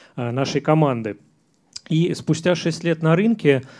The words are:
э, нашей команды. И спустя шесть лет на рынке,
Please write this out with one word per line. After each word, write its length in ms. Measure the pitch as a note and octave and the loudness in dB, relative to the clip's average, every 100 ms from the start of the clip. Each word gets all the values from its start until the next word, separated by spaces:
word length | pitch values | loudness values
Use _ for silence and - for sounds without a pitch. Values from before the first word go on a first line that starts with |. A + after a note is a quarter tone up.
| - - | -16 -8
э, 140 | A#2+ | -6
нашей 320 | B2 C3+ D3 | -2 -2 -2
команды. 560 | - D#3 D3 A#2+ A2 G2+ _ _ _ _ _ - - | 2 4 4 0 -4 -8 _ _ _ _ _ -16 -4
И 260 | D#3+ E3+ | 0 0
спустя 400 | E3 - D#3 F3+ | -2 -2 -2 0
шесть 300 | E3+ E3+ D#3+ | -2 -2 -4
лет 180 | E3+ D#3+ | -4 -2
на 140 | D#3+ E3+ | 2 2
рынке, 480 | A3 A3 D3+ C3+ - - | 2 2 2 2 0 -16